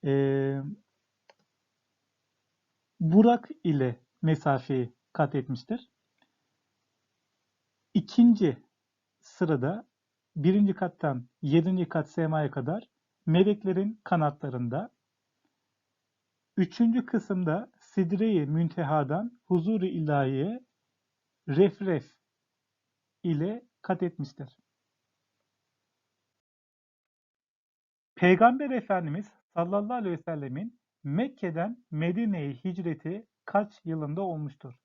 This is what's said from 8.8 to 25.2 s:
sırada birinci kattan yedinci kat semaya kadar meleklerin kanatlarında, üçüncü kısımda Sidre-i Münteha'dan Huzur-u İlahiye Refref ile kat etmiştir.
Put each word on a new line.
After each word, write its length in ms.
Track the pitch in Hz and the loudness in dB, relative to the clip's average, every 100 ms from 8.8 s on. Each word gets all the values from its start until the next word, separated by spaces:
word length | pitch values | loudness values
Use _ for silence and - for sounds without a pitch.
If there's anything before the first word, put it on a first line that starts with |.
| _ _ _ _ | _ _ _ _
sırada 680 | - - 170 147 131 202 - _ _ _ _ - | -20 -4 0 0 0 -4 -10 _ _ _ _ -2
birinci 380 | 151 196 202 | 2 4 4
kattan 540 | 190 180 - 156 131 123 _ | 2 -4 -2 -4 -4 -8 _
yedinci 460 | 147 156 170 185 175 | 2 2 2 0 -2
kat 220 | 165 151 | -4 -4
semaya 400 | - 160 160 147 | -4 -2 0 -2
kadar 400 | 143 127 185 - _ _ _ - | -4 -6 -6 -10 _ _ _ 0
meleklerin 720 | 165 190 208 196 185 202 220 | 4 4 2 -2 -2 -2 -6
kanatlarında, 920 | - 175 151 143 147 123 123 131 226 _ _ _ _ _ _ _ _ _ _ _ _ _ _ _ _ - | -2 0 0 -4 -8 -6 -4 -6 -8 _ _ _ _ _ _ _ _ _ _ _ _ _ _ _ _ -2
üçüncü 500 | 175 - 233 233 254 | -2 2 2 2 0
kısımda 640 | 226 208 185 175 160 254 _ | -4 -2 -2 0 -2 -4 _
Sidre-i 680 | _ - 180 185 220 190 147 | _ -2 0 0 2 2 0
Münteha'dan 960 | 156 165 - 147 151 139 156 233 - | 0 -2 -2 -2 0 0 -2 -6 -12
Huzur-u 420 | _ 180 165 220 185 | _ 0 2 0 -2
İlahiye 800 | 170 156 143 135 135 165 240 254 _ _ _ _ _ _ _ - | -2 0 0 0 0 -4 -6 _ _ _ _ _ _ _ _ -4
Refref 680 | 143 196 196 196 160 - _ _ _ _ _ _ _ _ _ _ _ | 4 4 2 -4 -4 -4 _ _ _ _ _ _ _ _ _ _ _
ile 440 | 180 151 170 226 _ _ | -4 -2 -4 -6 _ _
kat 200 | - 185 | -6 -4
etmiştir. 560 | 180 - 139 - 135 _ _ _ _ _ _ _ | -4 -6 -12 -12 -18 _ _ _ _ _ _ _